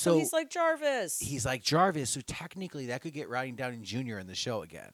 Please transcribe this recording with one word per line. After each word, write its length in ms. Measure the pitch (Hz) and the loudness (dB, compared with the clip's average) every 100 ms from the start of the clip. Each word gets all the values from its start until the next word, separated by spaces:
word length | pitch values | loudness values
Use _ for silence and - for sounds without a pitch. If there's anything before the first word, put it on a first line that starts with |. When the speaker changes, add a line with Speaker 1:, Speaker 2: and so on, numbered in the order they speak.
| 359 | 6
Speaker 1:
So 40 | 320 | 6
Speaker 2:
he's 140 | 349 | 6
like 160 | 320 302 | 0 0
Jarvis. 680 | 349 330 320 294 262 180 - | 2 2 2 2 0 0 -2
Speaker 1:
he's 260 | - 139 127 | -4 -2 -2
like 160 | 127 | 0
Jarvis, 460 | - 156 190 156 127 | 2 6 6 4 -2
so 100 | 139 - | -2 -4
technically 640 | - 131 190 185 147 123 | -8 -8 -8 -8 -6 -4
that 140 | 123 | -4
could 100 | 170 | -6
get 140 | 147 104 | -8 -4
Ryan 260 | 120 131 123 | -2 -2 -2
Downey 240 | 127 120 | -4 -4
Junior 360 | 101 117 123 104 | -4 -4 -2 -4
in 80 | 92 | -6
the 80 | 92 | -4
show 260 | - 110 | -2 -2
again. 280 | 82 82 50 | -4 -10 -14